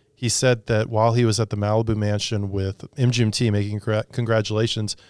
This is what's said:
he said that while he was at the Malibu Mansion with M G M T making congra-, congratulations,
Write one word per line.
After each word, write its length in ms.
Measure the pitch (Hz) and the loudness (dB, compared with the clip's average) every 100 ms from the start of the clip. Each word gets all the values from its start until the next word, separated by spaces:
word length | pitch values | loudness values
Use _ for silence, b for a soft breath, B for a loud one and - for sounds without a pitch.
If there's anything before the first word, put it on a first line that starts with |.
| b - | b -6
he 140 | 120 | -4
said 360 | - 131 117 - | 2 2 2 0
that 220 | 110 113 | -2 0
while 240 | 110 113 | 2 4
he 120 | 117 117 | 4 2
was 140 | 107 | 2
at 80 | 110 | -2
the 80 | 101 | -2
Malibu 380 | 104 110 113 107 | 0 0 0 0
Mansion 540 | 104 104 - 107 101 | 0 -2 -2 -4 -4
with 340 | 98 95 - - - | -4 -4 -6 -10 -2
M 140 | 123 | 0
G 100 | 120 | 2
M 100 | 110 | 0
T 200 | - 117 | 2 0
making 300 | 104 101 104 | 0 -2 -4
congra-, 280 | 113 107 - | -2 -2 -2
congratulations, 840 | - 113 113 104 107 113 - 104 - | -6 0 0 0 -2 -2 -2 -6 -8